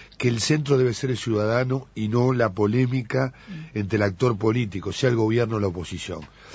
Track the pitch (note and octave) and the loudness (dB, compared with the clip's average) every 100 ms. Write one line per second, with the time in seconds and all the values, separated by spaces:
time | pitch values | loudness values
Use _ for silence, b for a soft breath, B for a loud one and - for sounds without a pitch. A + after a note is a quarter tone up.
0 | B - B2 A#2 - D#3 C#3 C3+ B2+ A2+ | B -4 0 0 0 0 2 2 2 0
1 | C3+ A#2 - G#2+ G#2+ A#2+ B2+ C3+ B2+ - | -4 -4 -2 0 2 0 0 -2 -6 -6
2 | G#2+ A#2+ B2 B2+ A2 F#2 G#2 B2 B2+ C3 | 0 2 4 4 2 2 2 4 2 0
3 | A2+ C3 C3 - - E3+ D#3 A2 G2 G#2+ | -2 -2 -2 -4 -14 -14 -8 -6 -2 0
4 | G2+ F2+ B2+ G2+ A2 A#2+ A2 F#2 F#2+ E2 | 0 2 0 2 0 0 -2 -4 -6 0
5 | C3 A#2 A2 A2+ A#2 A2 G2+ F2+ E2 F2 | 2 2 2 2 0 0 -2 -2 -8 -10
6 | - E2 D2+ B B | -8 -10 -12 B B